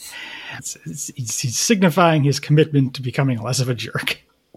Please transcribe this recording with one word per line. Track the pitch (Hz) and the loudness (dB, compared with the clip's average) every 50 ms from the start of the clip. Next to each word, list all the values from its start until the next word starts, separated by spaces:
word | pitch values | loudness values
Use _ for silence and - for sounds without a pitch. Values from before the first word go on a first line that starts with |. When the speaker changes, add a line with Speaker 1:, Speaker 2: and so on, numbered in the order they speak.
| - - - - - - - - - - - - | -16 -16 -16 -14 -14 -14 -14 -14 -14 -14 -14 -12
Speaker 1:
It's, | - - - - - | -12 -12 -12 -12 -12
it's, | 160 165 - - - | -12 -10 -10 -10 -10
it's, | - - 120 107 - - | -8 -8 -6 -6 -4 -4
he's | - 120 110 - | -4 -2 -2 0
signifying | - - 233 190 190 175 143 190 175 165 160 156 | 2 2 4 4 4 4 6 6 4 6 6 4
his | 139 143 135 - | 4 2 2 0
commitment | - - 151 156 151 156 143 139 135 127 - | 0 4 4 4 4 4 4 2 2 2 -2
to | 135 | -6
becoming | 127 123 - 151 139 135 123 110 | -8 -4 -2 0 0 0 0 -2
less | 110 120 131 135 | -4 -4 -2 -2
of | 127 131 | -2 -2
a | 120 | -4
jerk. | 107 110 - - - - - - - _ | -4 -6 -6 -6 -4 -4 -6 -6 -8 _
Speaker 2:
<laughs> | _ _ _ _ _ - | _ _ _ _ _ -14